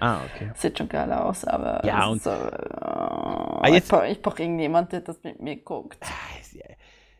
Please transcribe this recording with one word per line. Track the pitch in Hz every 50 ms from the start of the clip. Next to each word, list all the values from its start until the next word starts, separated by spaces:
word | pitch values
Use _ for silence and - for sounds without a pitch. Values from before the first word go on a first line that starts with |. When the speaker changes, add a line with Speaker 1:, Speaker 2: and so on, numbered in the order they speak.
Speaker 1:
Ah, | - 120 107 76 65
okay. | 67 - - 101 107 -
Speaker 2:
sieht | - - - -
schon | - - -
geil | - - - - -
aus, | - - - 190 - -
aber | - - - - 58 - - -
Speaker 1:
Ja, | - - 214 -
Speaker 2:
es | 107
Speaker 1:
und | 113
Speaker 2:
ist | 104 -
so, | -
äh, | 95 - 60 55 - - - - - -
Speaker 1:
Ah, | 50 50 50 50 50 50 50 50 50 - 50 50 50 50 50 50 - 139
jetzt | 165 180 -
Speaker 2:
ich | -
brauch, | 208 165 98
ich | 123 208 -
brauch | - 202 - -
irgendjemand, | 165 170 170 165 156 147 165 170 175 170
der | 185 170
das | 175 - 165 - -
mit | 160 - -
mir | - 147 147 - -
guckt. | - 156 - - - - - -
Speaker 1:
Ah, | - - - - - - -
ist | - - -
ja, | - -
du | - - - _ - - _ _ _ _